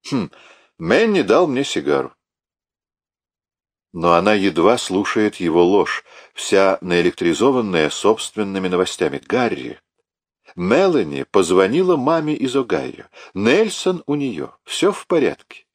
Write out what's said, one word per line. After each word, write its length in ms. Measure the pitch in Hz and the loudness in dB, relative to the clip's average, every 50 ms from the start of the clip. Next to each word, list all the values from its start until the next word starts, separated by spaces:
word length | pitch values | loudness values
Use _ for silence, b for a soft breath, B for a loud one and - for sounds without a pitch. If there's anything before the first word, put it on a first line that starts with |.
| _ - | _ -4
"Хм, 200 | 143 123 90 71 b b b b b b b b b - | -4 -4 -4 -6 b b b b b b b b b -10
Мэнни 440 | 82 82 123 165 226 226 202 180 | -2 0 2 2 2 2 2 0
дал 260 | 120 90 110 156 185 160 | 2 2 2 2 2 2
мне 160 | 127 131 143 | 0 -4 -4
сигару". 500 | - - - 69 71 71 67 65 67 _ _ _ _ _ _ _ _ _ _ _ _ _ _ _ _ _ _ _ _ _ _ _ _ _ _ _ _ _ _ _ _ _ _ _ _ | -4 -4 -4 -2 0 -2 -2 -2 -6 _ _ _ _ _ _ _ _ _ _ _ _ _ _ _ _ _ _ _ _ _ _ _ _ _ _ _ _ _ _ _ _ _ _ _ _
Но 220 | - 85 80 87 85 | -10 -2 2 2 2
она 200 | 85 92 104 107 | 4 4 2 2
едва 440 | 104 95 98 80 82 82 101 120 123 | 2 0 0 0 2 2 2 2 2
слушает 580 | - - 92 95 101 - - 113 107 104 - | -2 -2 -2 -2 -2 0 0 0 0 0 -2
его 280 | - 90 85 80 87 87 | -2 -4 0 4 4 4
ложь, 400 | 90 101 101 85 - - - B B B B B B B | 4 4 2 0 0 -4 -10 B B B B B B B
вся 440 | - - - 104 95 98 95 92 - | -12 -4 0 2 4 4 2 0 -2
наэлектризованная 1080 | - 90 87 87 85 87 - - 90 85 80 80 110 139 131 127 113 101 90 80 78 73 | -2 0 0 2 2 0 -2 0 -2 0 0 2 2 2 2 0 -2 0 0 0 0 0
собственными 760 | - - - 104 110 110 - - _ 107 104 98 98 95 92 90 | -2 0 0 0 0 0 -4 -10 _ -6 -6 -4 -4 -4 -4 -2
новостями. 500 | 90 90 90 87 - - 90 76 69 69 - | 0 -2 -2 -2 -2 -4 -4 -4 -4 -8 -6
"Гарри, 540 | - 101 123 120 113 90 69 64 60 58 _ _ _ _ _ _ _ _ _ _ _ _ _ b b b | -4 -2 -2 0 -2 -4 -6 -10 -14 -14 _ _ _ _ _ _ _ _ _ _ _ _ _ b b b
Мелани 720 | 87 90 92 117 160 196 190 165 135 92 76 71 69 67 | -6 -2 0 2 2 2 2 0 0 -2 -4 -6 -10 -10
позвонила 720 | _ - 98 92 82 90 92 95 95 123 175 190 180 180 | _ 0 0 2 4 4 4 4 4 2 0 2 2 0
маме 380 | 143 123 143 165 165 156 151 151 | 0 0 0 -2 -2 -2 -4 -4
из 200 | - 135 127 123 | -4 -4 -2 -2
Огайо. 520 | 139 127 113 196 151 131 - - - - _ B B B B B | -2 -2 -2 -4 -4 -4 -8 -12 -16 -20 _ B B B B B
Нельсон 680 | 92 104 113 139 196 220 208 - - - 185 185 165 - | -2 2 2 4 4 2 0 -4 -4 -2 -2 -2 -2 -4
у 80 | - 147 | -4 -4
нее. 400 | 147 139 131 101 76 65 - _ _ _ | -2 -2 -4 -6 -8 -10 -12 _ _ _
Все 280 | - - - 160 202 | -12 -4 0 0 0
в 140 | 202 - - | 0 -2 -4
порядке". 600 | _ 180 160 131 87 73 _ _ _ - - _ _ | _ 0 2 2 0 -2 _ _ _ -20 -20 _ _